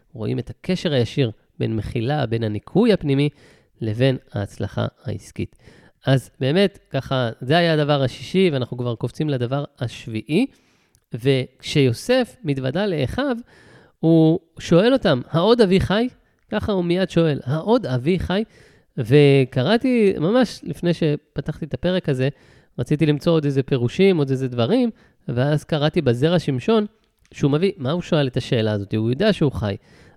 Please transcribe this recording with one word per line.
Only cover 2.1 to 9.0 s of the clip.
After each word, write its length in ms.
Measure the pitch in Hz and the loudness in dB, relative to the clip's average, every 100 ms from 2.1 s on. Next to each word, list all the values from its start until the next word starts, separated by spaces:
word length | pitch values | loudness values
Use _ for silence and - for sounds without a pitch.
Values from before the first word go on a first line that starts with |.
| 147 123 | -2 -2
בין 180 | 113 | -2
הניקוי 480 | 113 104 - 180 240 | -2 -6 -4 0 2
הפנימי, 360 | 190 147 135 147 - - _ _ _ | 2 0 0 0 -4 -18 _ _ _
לבין 360 | 110 107 131 127 - | -6 0 0 0 -6
ההצלחה 540 | 107 101 - 101 - 107 - | -8 -8 -8 -8 -4 -6 -6
העסקית. 520 | - 98 - - - - - - - _ - | -10 -10 -12 -10 -10 -10 -20 -20 -20 _ 0
אז 240 | 135 - _ | 0 -2 _
באמת, 380 | 131 170 202 - _ | -2 2 0 -2 _
ככה, 400 | 139 - 135 117 117 | -8 -4 -4 -4 -6
זה 180 | 127 165 | 0 2
היה 140 | 170 | 2
הדבר 300 | 156 147 143 | 2 2 0
השישי, 480 | 131 - - 185 185 | 0 -4 -4 0 2
ואנחנו 260 | 139 - 123 | 0 -4 -6
כבר 160 | 123 | -6
קופצים 340 | 113 | -6